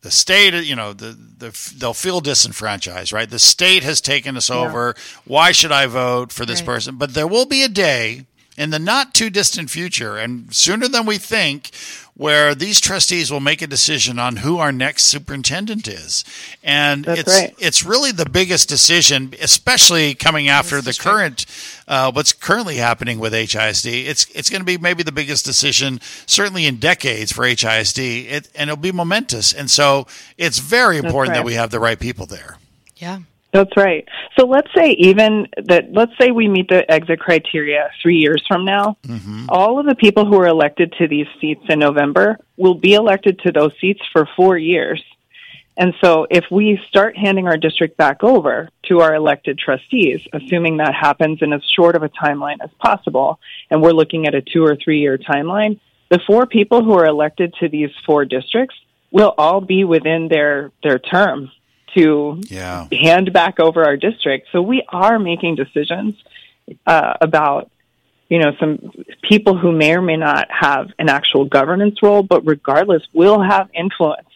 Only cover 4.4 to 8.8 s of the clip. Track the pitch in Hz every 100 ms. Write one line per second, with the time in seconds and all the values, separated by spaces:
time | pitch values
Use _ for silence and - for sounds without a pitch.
4.4 | - 123 123 117 120 117 - - _ 139
5.4 | 170 175 165 143 135 123 127 123 123 -
6.4 | 120 165 170 120 131 131 143 131 156 214
7.4 | 269 277 269 196 175 131 113 120 131 _
8.4 | _ - 151 156